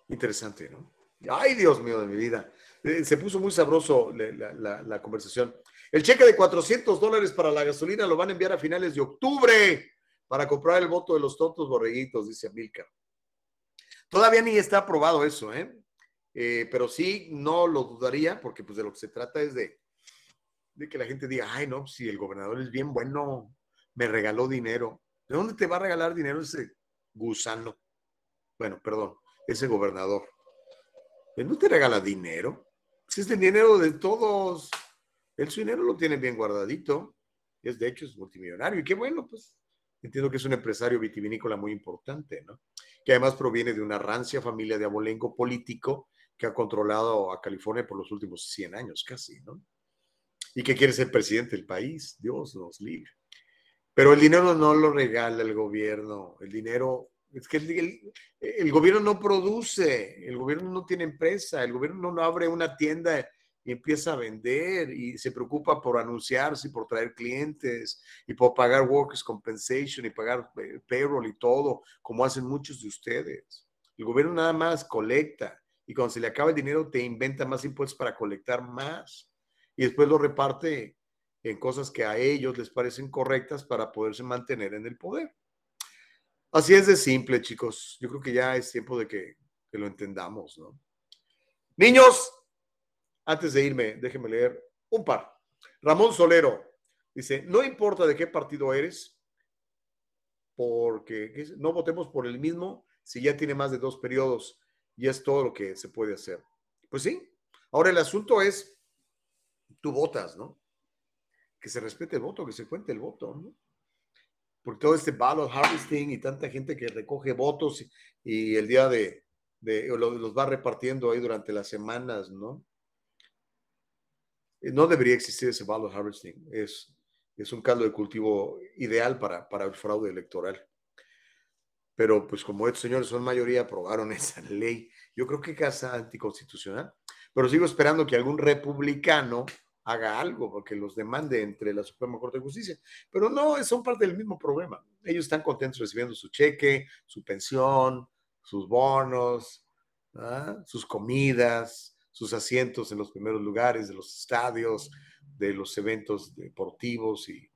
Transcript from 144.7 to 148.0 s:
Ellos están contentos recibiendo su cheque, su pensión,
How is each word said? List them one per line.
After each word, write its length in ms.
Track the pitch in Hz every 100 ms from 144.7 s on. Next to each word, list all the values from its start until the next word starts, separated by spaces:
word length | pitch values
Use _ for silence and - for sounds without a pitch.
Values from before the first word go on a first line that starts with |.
| - _ _
Ellos 220 | - 170
están 180 | 143 156
contentos 380 | 156 131 135 127
recibiendo 340 | 107 104 120
su 140 | 113 -
cheque, 580 | - 147 147 143 135 135 -
su 200 | _ -
pensión, 840 | - 101 - 131 131 135 131 127